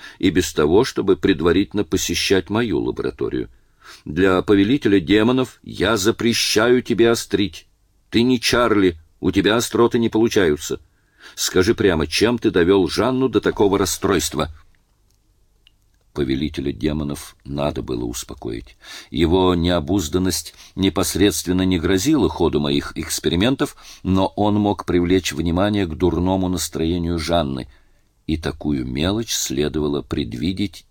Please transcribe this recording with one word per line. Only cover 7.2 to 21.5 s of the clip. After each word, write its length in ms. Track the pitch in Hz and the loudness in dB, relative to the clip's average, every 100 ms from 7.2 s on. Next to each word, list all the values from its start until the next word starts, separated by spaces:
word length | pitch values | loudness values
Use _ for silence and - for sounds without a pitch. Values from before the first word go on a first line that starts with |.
| - 98 101 - - _ _ _ - | -2 -4 -4 -6 -20 _ _ _ -2
Ты 140 | 110 | 2
не 180 | 120 127 | 2 2
Чарли, 580 | - 120 120 104 95 85 - - | 2 2 4 4 2 0 -14 -6
у 100 | 90 | -2
тебя 260 | 95 92 113 | 2 2 2
остроты 420 | - - 117 123 | 0 2 2 2
не 100 | 113 | 0
получаются. 720 | 110 117 107 87 73 - - _ _ _ _ - | 2 2 2 2 0 -4 -10 _ _ _ _ -18
Скажи 400 | - - - 92 | -8 -2 2 2
прямо, 320 | - 98 80 76 | 2 2 2 0
чем 320 | - 107 120 | 0 0 2
ты 120 | - | 0
довел 380 | 90 87 98 87 | 2 4 4 2
Жанну 400 | 85 117 131 131 | 0 0 0 0
до 120 | 107 | 0
такого 380 | 95 - 101 95 | 0 2 2 4
расстройства? 720 | 95 - 95 90 - 71 76 - _ _ _ _ _ _ _ _ _ _ _ _ _ _ _ | 0 -2 0 0 0 -4 -6 -8 _ _ _ _ _ _ _ _ _ _ _ _ _ _ _
Повелителя 600 | - 67 65 76 76 67 | -6 -2 -2 -4 -4 -6
демонов 640 | 67 76 76 71 73 - - | -4 -2 -2 -4 -8 -12 -20
надо 380 | - 71 73 78 | -10 -4 -4 -4
было 220 | - 60 | -6 -6
успокоить. 720 | 60 - - - - 58 - - - - - | -6 -8 -12 -12 -10 -10 -14 -20 -20 -20 -8
Его 440 | - 82 92 92 | 0 2 4 4
необузданность 1000 | 87 87 87 73 98 78 90 92 - - - - | 2 2 0 0 -2 0 -2 -2 -4 -8 -18 -14
непосредственно 880 | - 95 98 90 - 101 - - | -2 0 0 -2 2 2 2 -2